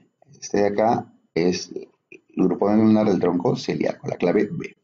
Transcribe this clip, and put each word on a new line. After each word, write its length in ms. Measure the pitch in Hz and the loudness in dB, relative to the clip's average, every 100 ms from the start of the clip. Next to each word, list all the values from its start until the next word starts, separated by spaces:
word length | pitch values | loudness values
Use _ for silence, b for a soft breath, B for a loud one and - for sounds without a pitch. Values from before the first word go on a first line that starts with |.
| _ _ _ _ | _ _ _ _
este 180 | - 101 | -6 -2
de 100 | 101 | 0
acá 440 | 101 110 - - _ _ | 2 0 0 -4 _ _
es 360 | - 87 90 - - - _ _ | -2 0 -2 -6 -14 -16 _ _
el 340 | - _ - | -20 _ -2
grupo 220 | 92 87 101 | 0 0 0
ganglionar 420 | 107 110 110 107 | 4 4 4 4
del 100 | 90 | 2
tronco 380 | 87 87 - - | 0 0 -2 -2
celíaco, 500 | - 80 - - - | -4 -4 -4 -6 -8
la 100 | - | -2
clave 320 | 87 95 - | 0 0 0
B. 260 | 143 - - | -4 -12 -14